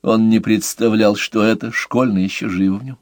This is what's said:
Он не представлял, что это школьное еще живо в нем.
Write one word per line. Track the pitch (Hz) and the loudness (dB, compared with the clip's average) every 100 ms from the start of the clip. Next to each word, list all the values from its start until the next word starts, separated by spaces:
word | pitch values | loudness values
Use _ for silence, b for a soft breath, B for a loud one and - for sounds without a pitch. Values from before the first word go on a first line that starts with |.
Он | - 110 110 | 2 2 4
не | 110 | 2
представлял, | - 107 - - 117 107 107 101 | 2 0 -2 -2 0 4 2 2
что | - 110 | -4 0
это | 107 110 117 | 2 0 -4
школьное | - - 123 127 98 | -8 -2 0 0 0
еще | 95 - - | -2 -4 -6
живо | 90 95 98 | 0 0 0
в | 131 | -8
нем. | 135 | -16